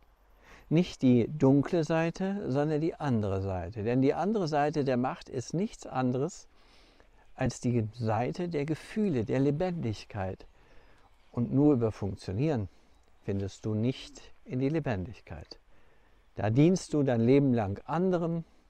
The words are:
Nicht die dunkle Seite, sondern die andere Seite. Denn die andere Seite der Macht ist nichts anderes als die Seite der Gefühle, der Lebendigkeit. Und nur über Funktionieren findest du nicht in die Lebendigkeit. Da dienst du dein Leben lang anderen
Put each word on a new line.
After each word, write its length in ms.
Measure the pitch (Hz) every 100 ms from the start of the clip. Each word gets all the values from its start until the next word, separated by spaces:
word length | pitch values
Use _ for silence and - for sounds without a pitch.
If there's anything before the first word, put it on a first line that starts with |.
| _ _ _ - - - -
Nicht 320 | 156 180 -
die 260 | 131 123 107
dunkle 560 | 151 135 139 139 175
Seite, 680 | 151 160 165 - 190 202 127
sondern 300 | 135 151 151
die 140 | 160
andere 480 | - 147 113 104 95
Seite. 400 | 98 92 85 117
Denn 180 | 107 127
die 140 | 135
andere 340 | 151 180 220 160
Seite 360 | 147 151 160
der 120 | 139 123
Macht 320 | 127 170 -
ist 240 | 131 -
nichts 340 | 156 220 - -
anderes 600 | 127 127 127 160 - - - - - - - - - -
als 260 | - 135 -
die 260 | 127 120 110
Seite 560 | 120 110 107 135 165 175
der 160 | 151
Gefühle, 600 | 151 156 - 220 208 131
der 160 | 107 131
Lebendigkeit. 1040 | 143 147 185 170 120 104 - 107 95 - - - - - - - - _ -
Und 200 | 123 117
nur 220 | 131 147
über 180 | 127 110
Funktionieren 760 | - 98 - - 101 160 127 95 - _ - _ -
findest 420 | - 98 98 - 110
du 80 |
nicht 480 | 107 120 - - - - - 247
in 120 | 127
die 120 | 139
Lebendigkeit. 880 | 160 139 104 90 98 - 78 - - _ - - - _ - _ -
Da 140 | 104
dienst 420 | 120 160 185 -
du 120 | 151
dein 160 | 135 117
Leben 340 | 117 139 139
lang 260 | 117 98 101 -
anderen 580 | 156 185 175 170 165 - -